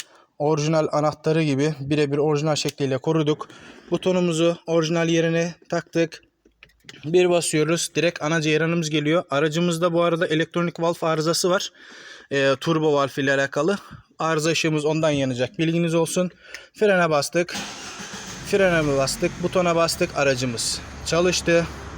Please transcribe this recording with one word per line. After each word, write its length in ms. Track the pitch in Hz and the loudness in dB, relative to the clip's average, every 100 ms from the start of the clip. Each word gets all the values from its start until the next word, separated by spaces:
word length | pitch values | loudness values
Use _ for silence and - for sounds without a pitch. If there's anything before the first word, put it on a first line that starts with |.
| - - _ - | -16 -16 _ -4
Orijinal 500 | 147 156 151 160 - | -2 0 2 2 2
anahtarı 500 | 151 151 - 156 160 | 0 0 -2 0 0
gibi 320 | 156 135 151 143 | 2 2 0 -2
birebir 380 | 139 151 143 143 | -2 0 0 2
orijinal 380 | 151 147 156 143 | 0 2 0 -2
şekliyle 420 | 147 - 139 131 | -4 -2 -2 -2
koruduk. 500 | 160 160 151 151 - - - - - | 0 0 2 -2 -4 -18 -20 -20 -6
Butonumuzu 680 | 175 185 185 175 160 170 170 - | -2 0 2 2 2 0 0 -2
orijinal 420 | 165 156 170 165 | 0 0 0 2
yerine 460 | 165 165 165 170 - - | 2 2 0 -2 -6 -6
taktık. 540 | 170 - 165 165 - _ _ _ _ - _ - - | -6 -2 -2 -2 -4 _ _ _ _ -20 _ -20 -14
Bir 260 | 147 180 180 | 0 4 4
basıyoruz, 600 | 175 165 156 151 170 - | 2 2 0 2 0 -2
direkt 280 | - 165 - | -2 -2 -2
ana 180 | 151 165 | -2 0
ceyranımız 500 | 151 151 165 170 151 | 0 0 0 -2 -2
geliyor. 340 | 156 147 170 170 | -2 0 0 0
Aracımızda 640 | 139 156 156 175 165 180 | 0 0 0 0 0 0
bu 100 | 165 | 2
arada 240 | 170 165 180 | 0 0 0
elektronik 540 | 156 160 175 170 - | 0 -2 -2 -2 -2
valf 240 | 165 170 | -2 -2
arızası 460 | 165 156 156 165 185 | -2 0 0 0 0
var. 200 | 190 - - - - - - - | 0 -2 -14 -20 -20 -20 -20 -6
Ee, 200 | 139 139 135 | 0 2 2
turbo 320 | 165 160 156 | 0 0 2
valf 260 | 143 135 - | 2 0 0
ile 160 | 135 | 0
alakalı. 440 | 139 139 - 160 202 - - - - | 2 0 0 0 -2 -6 -20 -18 -6
Arıza 320 | 160 160 156 | -2 0 0
ışığımız 340 | 151 165 156 | 0 0 0
ondan 260 | 151 156 160 | 0 0 0
yanacak, 480 | 143 131 123 127 - | 0 0 -2 -4 -2
bilginiz 360 | 160 165 170 | -2 0 0
olsun. 360 | 165 160 190 180 - - - - | 0 0 0 -2 -6 -20 -20 -14
Frene 360 | - 214 185 170 | 0 2 4 4
bastık. 440 | 147 139 170 180 - - - - - - - - - - | 2 0 -2 -2 -6 -10 -12 -16 -14 -14 -14 -14 -14 -2
Frene 360 | 202 185 170 | 2 4 2
mi 160 | 147 139 | 2 0
bastık, 440 | 135 - 175 - | 0 0 -4 -2
butona 340 | 170 190 170 165 | -2 0 2 2
bastık, 340 | 165 - 175 156 | 0 0 -2 0
aracımız 640 | 139 131 127 113 - - - - - | 0 2 -2 -4 -4 -6 -10 -12 -4
çalıştı. 600 | 165 180 175 - 170 170 - - | 0 2 0 2 2 2 -6 -14